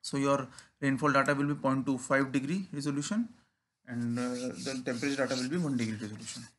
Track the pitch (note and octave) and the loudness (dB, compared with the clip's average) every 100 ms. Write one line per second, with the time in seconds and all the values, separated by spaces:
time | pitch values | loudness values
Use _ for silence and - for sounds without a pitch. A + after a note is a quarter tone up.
0 | - C#3 C#3 C#3 B2+ - - _ C#3 C3+ | -4 0 2 2 0 -12 -20 _ 0 4
1 | D3 C3+ C3+ C#3+ C#3+ C#3+ C3+ C3+ C3 B2+ | 6 6 6 2 2 2 2 2 0 -2
2 | - C3+ C3 C3 C3+ F#3 F#3 C#3+ C#3+ C#3+ | 2 2 2 0 0 -4 -4 -4 -2 -2
3 | D3 G#3+ A#3 - _ _ _ _ - A#2+ | -2 -2 -2 -8 _ _ _ _ -8 -4
4 | A#2+ A#2+ B2 B2 B2+ - C3+ C3 C3 A#2+ | -2 -2 -2 -4 -6 -6 -6 -4 -4 -2
5 | C#3+ C#3 B2 C3 B2+ F3 D#3 B2+ A2 G#2+ | 0 0 0 0 0 0 0 2 0 -2
6 | G#2+ G#2+ - B2 A#2 | -6 -8 -10 -12 -14